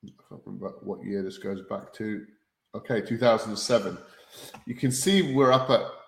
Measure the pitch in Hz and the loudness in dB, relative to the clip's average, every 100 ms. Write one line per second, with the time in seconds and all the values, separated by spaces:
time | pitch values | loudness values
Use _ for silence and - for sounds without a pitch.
0 | 101 _ _ - - 98 95 - - 98 | -20 _ _ -20 -16 -12 -12 -12 -12 -10
1 | 98 98 95 92 95 95 92 101 - - | -6 -6 -6 -8 -10 -10 -8 -12 -12 -10
2 | 110 104 - _ _ _ _ 107 - 117 | -8 -8 -10 _ _ _ _ -16 -4 -4
3 | 101 113 123 110 110 101 - 120 98 90 | -2 2 4 4 0 -6 0 0 0 -10
4 | - - _ - - - - 120 135 123 | -16 -20 _ -20 -20 -20 -14 -4 -2 0
5 | - 196 160 135 131 131 131 120 - - | 2 4 4 4 6 4 4 2 2 -12